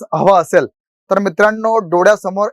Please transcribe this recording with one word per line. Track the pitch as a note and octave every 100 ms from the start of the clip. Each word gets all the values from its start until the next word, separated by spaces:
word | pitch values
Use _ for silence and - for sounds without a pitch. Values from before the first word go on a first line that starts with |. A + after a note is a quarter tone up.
| -
हवं | D#3+ E3 F#3+
असेल, | D#3+ F3+ C3 _ _ _ -
तर | F#3+
मित्रांनो, | G3 E3 G#3 A3 A3 A3+
डोळ्यासमोर | F3 F3 F#3 G#3+ G3 F#3+ G#3